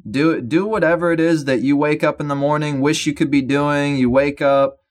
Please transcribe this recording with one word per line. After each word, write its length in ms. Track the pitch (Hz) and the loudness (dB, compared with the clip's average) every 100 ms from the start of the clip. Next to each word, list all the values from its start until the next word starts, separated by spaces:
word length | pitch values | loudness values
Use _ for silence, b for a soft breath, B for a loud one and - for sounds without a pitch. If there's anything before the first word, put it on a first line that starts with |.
| 110 | -6
Do 220 | 123 160 | 0 0
it. 180 | 131 120 | 0 0
Do 160 | 160 202 | -2 0
whatever 440 | 214 160 170 170 | 0 0 2 0
it 80 | 165 | 0
is 260 | 165 160 139 | 2 0 0
that 160 | 123 | -2
you 140 | 131 143 | 0 0
wake 260 | 147 151 | 0 0
up 160 | 156 147 | -2 -2
in 60 | 147 | -4
the 80 | 143 | -2
morning, 440 | 143 151 151 139 | 0 0 -2 0
wish 260 | 139 156 156 | 0 0 -2
you 60 | |
could 180 | 143 156 | -2 0
be 100 | 143 | 0
doing. 540 | 131 139 147 147 143 139 | 0 0 0 0 0 0
You 120 | 123 | 2
wake 300 | 131 143 143 | 2 0 0
up, 360 | 143 139 139 - _ | 0 2 0 -4 _